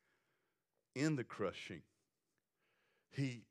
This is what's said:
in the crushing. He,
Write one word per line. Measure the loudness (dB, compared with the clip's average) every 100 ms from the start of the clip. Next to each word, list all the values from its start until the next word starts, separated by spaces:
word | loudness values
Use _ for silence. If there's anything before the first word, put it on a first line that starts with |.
| _ _ _ _ _ _ _ _ _ 0
in | 2
the | 2
crushing. | -2 0 0 0 -8 -10 -12 _ _ _ _ _ _ _ _ _ _ _ _
He, | -2 0 -2 -12